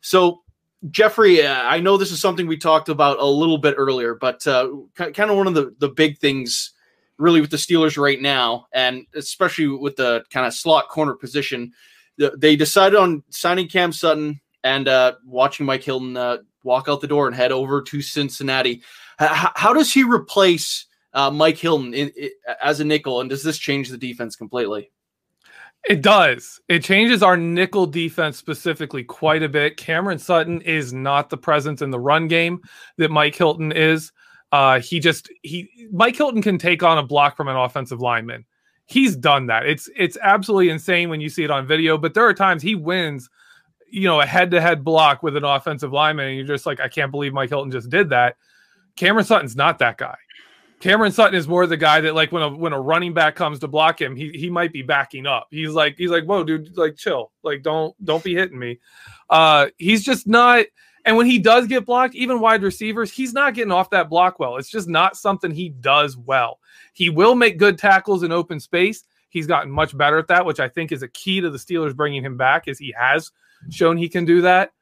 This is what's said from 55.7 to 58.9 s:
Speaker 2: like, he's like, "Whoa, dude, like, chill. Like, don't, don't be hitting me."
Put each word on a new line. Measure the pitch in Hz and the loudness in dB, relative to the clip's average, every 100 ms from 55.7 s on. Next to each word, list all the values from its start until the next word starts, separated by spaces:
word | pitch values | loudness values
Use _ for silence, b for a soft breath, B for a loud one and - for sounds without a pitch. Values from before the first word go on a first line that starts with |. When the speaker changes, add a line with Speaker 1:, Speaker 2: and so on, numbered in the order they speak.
Speaker 2:
like, | 156 151 143 | 0 0 0
he's | 180 | -2
like, | 170 | -2
"Whoa, | 160 202 | -2 -4
dude, | 160 156 156 180 | -2 -6 -6 -4
like, | 160 147 | -4 -2
chill. | - 143 113 _ | -6 -6 -6 _
Like, | 160 143 | -8 -6
don't, | 139 156 156 _ | -4 -4 -6 _
don't | 190 160 | -4 -4
be | 185 | -2
hitting | 175 185 139 | -4 -4 -6
me." | 123 120 b | -12 -12 b